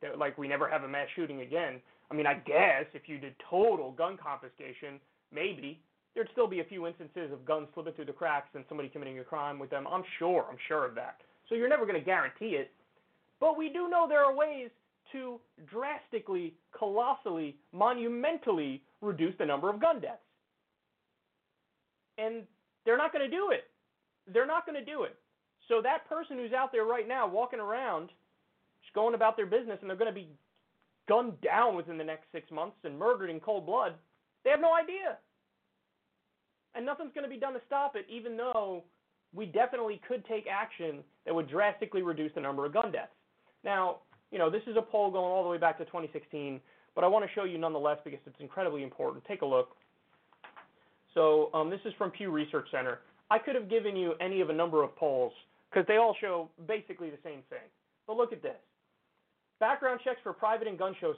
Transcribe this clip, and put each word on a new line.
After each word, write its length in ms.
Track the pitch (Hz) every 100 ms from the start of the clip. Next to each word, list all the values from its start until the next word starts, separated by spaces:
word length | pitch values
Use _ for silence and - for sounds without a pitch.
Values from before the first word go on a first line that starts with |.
that, 160 | 147 147
like, 200 | 143 143
we 100 | 139
never 220 | 143 143
have 140 | 156
a 40 | 135
mass 200 | 143 143 -
shooting 260 | 156 139
again. 400 | 127 160 160 127 - _ -
I 20 |
mean, 140 | 151 147
I 80 | 143
guess 500 | 131 151 190 139 147
if 160 | 143 -
you 80 | 143
did 180 | 135 131 -
total 420 | 180 226 190 131
gun 260 | 135 170 196
confiscation, 840 | 156 135 127 - 135 123 147 139 _ _ _
maybe. 500 | 147 190 156 139 160 _ _ _
There'd 160 | - 220
still 160 | - 220
be 120 | 185
a 40 |
few 220 | 165 190 170
instances 460 | 170 156 180 156
of 140 | 135 127
guns 220 | 156 147
slipping 200 | - 160
through 120 | 156 143
the 80 |
cracks 360 | 139 165 143 139
and 100 | 143 131
somebody 200 | 151 135
committing 300 | 151 135 131
a 40 |
crime 340 | 127 156 143 143
with 140 | 135
them. 160 | 139 143
I'm 160 | 185 185 -
sure. 260 | 170 175 -
I'm 80 | 131 -
sure 180 | 156 131
of 80 | 117
that. 260 | 123 - _ _ _
So 60 | 226
you're 140 | 247
never 160 | 294 214
gonna 120 | 170
guarantee 560 | 143 185 135 - 220 151
it. 160 | 131 _ _ _ _ _ _ _
But 180 | 311 302
we 120 | 311
do 200 | 330 349
know 180 | 349 330
there 160 | 294
are 120 | 277 269
ways 340 | 302 285 240 - _ _ -
to 280 | 269 254 240 - - 156
drastically, 840 | 208 269 294 - 226 - 185 165 160 _
colossally, 840 | - 214 208 247 254 208 165 151 139 _
monumentally 1120 | 175 220 247 233 240 285 330 240 175 143 135 - _
reduce 340 | 208 165 165 185
the 60 | 151
number 240 | 143 180
of 120 | 208
gun 180 | 320 285
deaths. 220 | 131 117 _ _ _ _ _ _ _ _ _ _ _ _ _ _ _ _ _ _ _ -
And 260 | 220 226 196 _ _ _ 226
they're 120 | 247
not 140 | 320
gonna 160 | 330 269
do 220 | 339 403
it. 180 | 220 - _ _ _ _ _ -
They're 160 | 208 269
not 180 | 330 339
gonna 200 | 294 226
do 180 | 302
it. 140 | 180 - _ _ _ _ -
So 120 | 226
that 260 | 202 214 -
person 280 | 320 330 262
who's 140 | 233
out 220 | 254 262
there 100 | 254
right 240 | 220 240 220
now 180 | 262 214
walking 360 | 196 247 247
around, 480 | 208 233 254 165 180 - _ _ _ _ _ _
just 120 | -
going 220 | 202 226 226
about 220 | 220 226
their 80 | 190
business, 340 | 220 233 202
and 100 | 196
they're 80 | 190
gonna 140 | 226
be 160 | 196 165 143 _ _ _ _ _ _ -
gunned 320 | 214 240 160
down 340 | 151 190 240 185
within 220 | 156 160
the 60 |
next 220 | 156 156 -
six 200 | 165 -
months 240 | 156 185 -
and 160 | 165 143
murdered 300 | 214 202 185
in 100 | 160
cold 260 | 185 202 170
blood, 300 | 233 202 165 _ _ _ _
they 60 | 262
have 100 | 294
no 140 | 330 330
idea. 420 | 320 370 359 - _ _ _ _ _ _ _ _ _ _ _ _ _ _ _ 240
And 100 | 254
nothing's 280 | 294 302
gonna 160 | 302 277
be 80 | 262
done 160 | 269
to 80 | 254 -
stop 300 | 277 285 226
it, 100 | -
even 260 | 233 233 226
though 480 | 254 226 196 180 175 _ _ _ _
we 120 | 170 208
definitely 560 | 190 247 247 220 208 -
could 200 | 247 196
take 220 | 220 -
action 560 | 196 220 - 165 143 - _ -
that 80 |
would 160 | 165 143
drastically 520 | 160 208 202 214 196
reduce 320 | 180 156 151
the 80 | 156
number 240 | 139 139 147
of 80 |
gun 180 | 180 233
deaths. 220 | 131 113 _ _ _ _ _
Now, 360 | - 196 180 - _ _ _
you 80 | 202
know, 100 | 160
this 140 | 208 233
is 80 | 220
a 60 |
poll 300 | 220 214 202
going 200 | 185 180
all 120 | 190
the 60 | 175
way 80 | 170
back 200 | 165 160
to 80 | 160
twenty 240 | 175 156
sixteen, 480 | 156 151 151 143 135 - _ _
but 120 | - 180
I 20 |
wanna 200 | 214 196
show 120 | 208 190
you 120 | 170
nonetheless 420 | 165 151 147 147
because 160 | 156 139 -
it's 140 | -
incredibly 420 | 143 - 180 147
important. 400 | 135 - 135 135 -
Take 180 | 196
a 20 | 139
look. 320 | 131 127 - _ _ _ _ _ _ - - - _ _ _ _
So, 400 | 170 156 156 156
um, 160 | 160 160
this 100 | 190 214
is 80 |
from 180 | - 190
Pew 200 | - 202
Research 360 | 151 151 156 -
Center. 300 | 139 127 117 - _ -
I 80 | 220
could 180 | 254 254
have 140 | 196
given 260 | 226 208 196
you 200 | 175 160
any 220 | 185 190
of 80 | 160
a 40 |
number 280 | 156 170 160
of 140 | 139 -
polls 360 | 151 131 123 - - _ _
'cause 160 | 196 170
they 120 | 214
all 180 | 233 208
show 340 | 208 175 160 - 165
basically 460 | 214 - 170 165
the 100 | 143
same 220 | 165 143
thing. 260 | 135 123 - _ _ _ -
But 100 | 220
look 160 | 233
at 80 | 196
this. 180 | 139 - _ _ _ _ _ _ _ _ _ _
Background 420 | 220 262 262 240
checks 180 | 254 247
for 120 | 202
private 340 | 170 214 220 220
and 100 | 175
gun 180 | 190 190
show 180 | 165